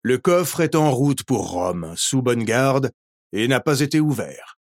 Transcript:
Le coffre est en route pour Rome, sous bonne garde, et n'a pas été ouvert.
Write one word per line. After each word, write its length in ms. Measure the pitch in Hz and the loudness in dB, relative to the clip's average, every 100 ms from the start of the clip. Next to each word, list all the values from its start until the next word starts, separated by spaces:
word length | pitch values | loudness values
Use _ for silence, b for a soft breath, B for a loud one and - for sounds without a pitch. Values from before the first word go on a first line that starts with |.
Le 160 | 113 127 | 0 0
coffre 440 | - 175 165 - | 4 2 2 0
est 140 | 160 160 | 0 2
en 160 | 151 | 2
route 320 | 127 143 135 | 2 0 0
pour 280 | - 117 87 | -2 -2 -2
Rome, 420 | 87 90 87 82 85 | -4 -4 -4 -8 -6
sous 240 | - 135 | -2 0
bonne 240 | 127 120 110 | 0 0 0
garde, 460 | 117 135 135 131 _ _ _ _ | 2 2 0 -2 _ _ _ _
et 160 | 98 120 | -4 0
n'a 100 | 127 | 0
pas 220 | 156 135 | 0 0
été 180 | 120 156 | 0 0
ouvert. 580 | 151 113 78 67 - - | 0 -2 -6 -14 -20 -20